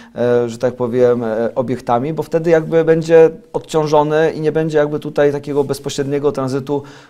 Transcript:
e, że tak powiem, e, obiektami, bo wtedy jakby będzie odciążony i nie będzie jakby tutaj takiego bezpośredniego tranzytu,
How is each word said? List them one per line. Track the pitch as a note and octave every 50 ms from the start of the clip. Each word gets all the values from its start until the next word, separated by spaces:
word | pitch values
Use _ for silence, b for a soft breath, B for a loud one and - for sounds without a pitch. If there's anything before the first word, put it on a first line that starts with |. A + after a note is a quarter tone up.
| B B B
e, | A2+ A#2 B2 A#2+ A#2+ A#2+ A#2
że | A2+ A#2
tak | C3+ B2+ A#2+
powiem, | - B2 A#2+ A2+ B2+ B2 B2 B2 A#2+ A#2+
e, | A2+ A2 A2 A#2 A2+ -
obiektami, | - B2+ A#2 B2+ A#2+ - - - A#2+ B2+ D3+ D#3+
bo | D#3 D3+
wtedy | - - E3 D#3+ F3
jakby | E3 D#3+ D#3+ D#3 D#3+ E3 D#3+
będzie | D#3 D#3+ E3 D#3 D#3+ E3+ E3 D#3+ D#3 D#3+ - - _ _
odciążony | D3+ - - - D#3+ D3+ D3+ D3+ D3+ D3 D3+ D3+ D#3 D#3+ D#3+
i | - -
nie | D#3 D3+
będzie | D3 D#3+ D#3+ D#3+ D3+ D3+
jakby | D3 D3 D3+ D3+
tutaj | - D3+ D3 - D3 D3
takiego | C#3+ C#3+ C#3+ - C#3+ C#3+ C#3+
bezpośredniego | C3 C#3 - - C#3+ C3 - C#3+ C3+ C#3+ C#3+ C#3 D3
tranzytu, | - C#3 C3 C3 B2+ C#3 C3 C#3 D3 C#3+ C#3 C#3+ B B B B